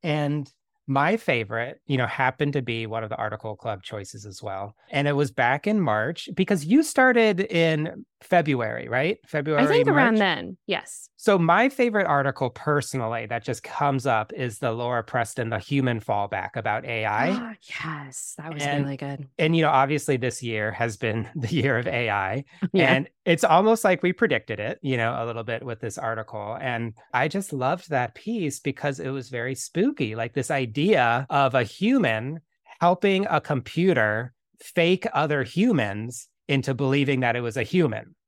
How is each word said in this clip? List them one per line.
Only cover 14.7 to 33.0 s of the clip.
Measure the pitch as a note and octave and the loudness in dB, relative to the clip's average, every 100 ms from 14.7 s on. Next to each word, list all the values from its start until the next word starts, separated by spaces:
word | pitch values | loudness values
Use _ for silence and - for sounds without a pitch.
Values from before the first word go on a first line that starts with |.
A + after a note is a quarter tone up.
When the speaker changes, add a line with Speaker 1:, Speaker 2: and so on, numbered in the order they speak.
Speaker 1:
Laura | A2+ A#2+ A#2+ | -2 -2 -4
Preston, | A2+ B2 A#2 - A#2 | -2 -4 -2 -4 -4
The | A2 | -4
Human | - C#3 C3 A2+ | -2 0 2 -2
Fallback | - G2+ G2+ G2+ G2 | -2 -2 -2 -6 -6
about | B2+ A2 G#2+ | -6 -2 -4
A | C3 A2+ A2 | -4 -4 -2
I. | G#2 D3 A#3+ A#3 G#3+ | 0 0 -2 -6 -14
Speaker 2:
<gasps> | - - | -14 -12
Yes, | D#3+ D3+ C#3 - - - | -10 -10 -12 -14 -14 -14
that | D#3 | -12
was | D3+ | -6
Speaker 1:
And | C#3+ C#3+ | -2 -2
Speaker 2:
really | C#3 C3+ | -2 -6
good. | C#3 C#3 C3+ - | -8 -10 -12 0
Speaker 1:
and, | D#3 E3 | 2 4
you | |
know, | D#3 | 4
obviously | C3+ C#3 D3 D3 C3 | 4 4 0 0 0
this | B2 - | 0 -4
year | A#2+ A2 G#2+ | -6 -2 -2
has | - A#2+ G#2 | -2 -4 -2
been | A2+ A2 G#2 | -2 -2 -4
<laughs> | |
the | D#3 A#2 | -6 -2
year | E3 C3+ A#2+ | 0 2 0
of | A#2+ | 0
A | A#2 A#2 | -2 0
I. | G2+ F#2+ B2 - - F#3 | 0 -2 -4 -8 -8 -2
Speaker 2:
Yeah. | F#3+ C3+ | 2 4
Speaker 1:
And | C3 F3+ _ | 4 0 _
it's | - E3 | 0 2
almost | - E3 G#3+ A3+ | 6 6 6 4
like | G3+ F3+ | 4 2
we | F#3 | 0
predicted | F3+ - A#2+ - G#2 | 2 2 0 -2 -6
it, | G#2+ - | -6 -6
you | C#3 B2+ | -2 0
know, | A2+ B2 | 0 -2
a | A#2 | -6
little | A#2 | -6
bit | A2 A2+ | -6 -8
with | C3 A2+ | -8 -8
this | A2+ - | -8 -6
article. | A2+ A2+ - G#2+ G#2 A2+ | -6 -6 -8 -10 -10 -6
And | C3 A#2 A#2 A2 _ | -4 -4 -6 -8 _
I | A#2+ D3 | -2 0
just | G3 F#3+ | -2 -6
loved | C#3 B2+ F3 - | -2 -2 -2 -2
that | C#3 B2 | -2 -2
piece | - G#3 A#3 D3+ - | -6 -8 -4 -4 -4
because | C#3+ C3+ D3 C3+ | -6 -4 -4 -4
it | C3 | -6
was | C3+ A#2+ | -8 -8
very | B2 A#2+ | -6 -6
spooky, | C3 - E3 B3 C#4+ A#2 | -6 -6 0 0 0 -4
like, | A2+ A#2 | -4 -4
this | C#3 - | -4 -2
idea | C#3 B2 C#3+ F3 F3+ A#2+ A#2+ C#3 | -2 -2 0 2 4 4 2 0
of | C#3+ C3+ | 2 4
a | C3 | 2
human | A2+ - G#3 C4+ D3 A2 B2+ D#3+ - _ _ - | 0 -2 2 2 2 0 -4 -10 -14 _ _ 2
helping | F3 F3 | 2 4